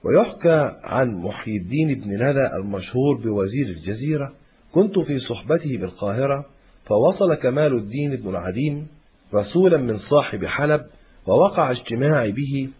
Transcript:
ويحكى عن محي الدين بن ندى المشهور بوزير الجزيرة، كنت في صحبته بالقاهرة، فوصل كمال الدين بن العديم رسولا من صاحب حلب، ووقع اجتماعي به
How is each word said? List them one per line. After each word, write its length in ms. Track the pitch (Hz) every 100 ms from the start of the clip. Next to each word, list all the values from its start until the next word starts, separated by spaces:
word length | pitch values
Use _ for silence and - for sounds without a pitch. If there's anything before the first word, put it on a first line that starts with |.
ويحكى 680 | - 147 202 - 170 160 135 -
عن 300 | - 123 127
محي 420 | 98 90 104 - 107
الدين 440 | 87 135 156 127
بن 140 | 104
ندى 320 | 101 127 139 131 -
المشهور 600 | 101 98 90 127 139 131
بوزير 500 | 110 104 95 123 127
الجزيرة، 680 | 82 80 110 139 151 139 - _ _ _
كنت 260 | 165 208 202
في 200 | 151 139
صحبته 600 | - 120 117 165 156 117
بالقاهرة، 680 | 90 - 101 107 139 139 147 _ _ _
فوصل 500 | - 104 143 196 190
كمال 400 | 175 131 135 151
الدين 420 | 123 101 127 147 131
بن 120 | 107
العديم 580 | 92 92 95 151 147 151 - _ _ _
رسولا 440 | - 104 170 185 160
من 180 | 123 107
صاحب 460 | - 147 - 104
حلب، 360 | 82 - 147 151 151 - _ _ -
ووقع 440 | 107 190 175 143
اجتماعي 600 | 123 - 117 143 151 113
به 360 | 107 139 139 135 -